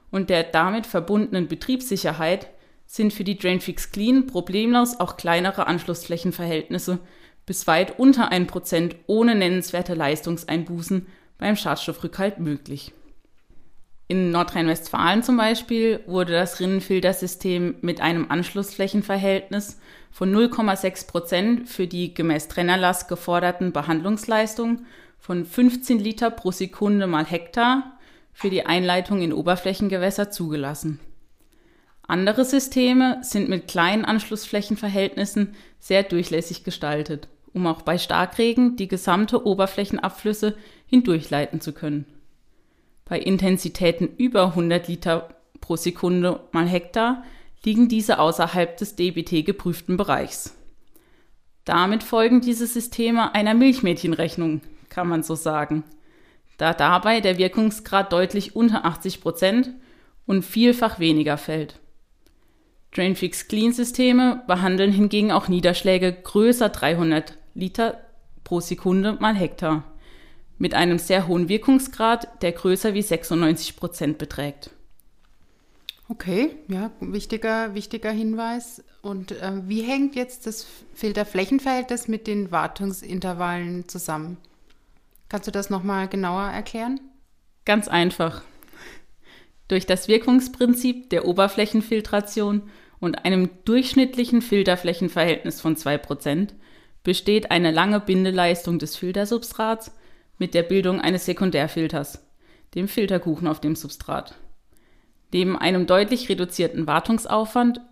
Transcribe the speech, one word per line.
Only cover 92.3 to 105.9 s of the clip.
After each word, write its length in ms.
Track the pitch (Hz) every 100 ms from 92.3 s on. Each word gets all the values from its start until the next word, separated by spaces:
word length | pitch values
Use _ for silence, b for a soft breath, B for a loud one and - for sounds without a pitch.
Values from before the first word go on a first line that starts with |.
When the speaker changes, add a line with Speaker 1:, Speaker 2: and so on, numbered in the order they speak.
| 220 208 208 B B B B
Speaker 1:
und 280 | 175 - -
einem 240 | 185 180 - -
durchschnittlichen 760 | 247 254 262 262 247 240 233
Filterflächenverhältnis 1200 | - 202 190 180 175 175 175 175 165 - 170 -
von 160 | 160 156
zwei 220 | 139 147
Prozent 560 | - 143 147 151 202 - b b b b
besteht 480 | - 180 196 214 -
eine 220 | 175 170
lange 280 | 160 190 208
Bindeleistung 800 | 202 185 185 185 175 175 180 170
des 180 | 160 -
Filtersubstrats 960 | 180 196 208 233 240 - 220 226 - b b b b -
mit 160 | 185
der 80 | 170
Bildung 380 | 170 196 185 190
eines 240 | - 185
Sekundärfilters, 960 | - 175 190 151 156 165 160 156 143 - _ b b b b
dem 140 | 180 196
Filterkuchen 600 | - 196 180 175 151 165
auf 100 | 156
dem 160 | 151
Substrat. 600 | 156 143 - - 143 - - - - _ _ _ _ _ _ _
Neben 260 | 180 185 185
einem 280 | 165 190
deutlich 420 | 175